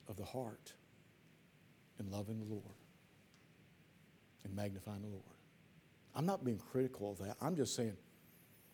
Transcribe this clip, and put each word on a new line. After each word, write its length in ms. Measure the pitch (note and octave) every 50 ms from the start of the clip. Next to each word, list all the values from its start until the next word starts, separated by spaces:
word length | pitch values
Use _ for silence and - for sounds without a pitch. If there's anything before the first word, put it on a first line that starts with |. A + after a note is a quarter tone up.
| -
of 100 | - A2
the 80 | G2+ G2
heart 480 | - - B2+ B2+ A2 - - - - - - - - - - - - - - - - - - - - - - - - - - - - -
and 140 | - G2+ F#2+
loving 280 | G2+ G#2 G2+ G#2+ A2+ A2
the 60 | G#2+
Lord 180 | G#2+ G#2+ G2+ - - - - - - - - - - - - - - - - - - - - - - - - - - - - - - - - - - - - -
and 120 | F#2+ G2
magnifying 460 | G2+ G#2 G2 F#2+ F#2+ - G#2+ G#2 G2
the 60 | G#2
Lord. 160 | G#2 G2+ F#2+ - - - - - - - - - - - - - - - - - - -
I'm 100 | - D#3
not 180 | F#3+ G3 F#3 C3+
being 140 | B2 A2+
critical 540 | F#2+ - - - B2+ C3+ B2+ - - G#2 G2+
of 80 | G2+ F#2+
that. 180 | G2 G2+ A#2 -
I'm 160 | B2 D3+ F#3
just 200 | D3+ B2 A2+ -
saying 200 | B2+ A#2+ A2 F#2+ - - - - - - - - - - - - - - -